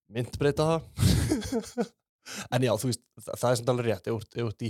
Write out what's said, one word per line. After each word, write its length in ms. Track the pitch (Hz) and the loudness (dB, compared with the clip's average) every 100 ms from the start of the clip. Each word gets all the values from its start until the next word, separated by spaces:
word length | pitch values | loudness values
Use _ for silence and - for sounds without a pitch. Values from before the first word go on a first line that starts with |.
| - | -10
Myntbreyta 640 | 104 120 - 143 143 156 | -6 -6 0 0 2 2
það. 1160 | 165 - - - - - 269 247 240 - 247 226 | 0 -4 2 4 6 2 0 -2 -4 -4 -4 -6
<laughs> 80 | _ _ _ - - - | _ _ _ -16 -14 -4
En 80 | 123 | 0
já, 120 | 123 104 | 2 2
þú 140 | 131 | 0
veist, 120 | 117 _ | -4 _
þa-, 220 | - - - | -18 -12 -2
það 100 | 120 | 2
er 40 | 123 | 2
samt 140 | 120 | 2
alveg 140 | 123 117 | 0 0
rétt. 200 | 98 - | -2 -2
Ef 40 | |
þú 60 | 113 | -6
ert, 140 | - 120 | -6 -6
ef 60 | |
þú 60 | 117 | -6
ert 140 | 107 | -6
í 20 | 117 | -6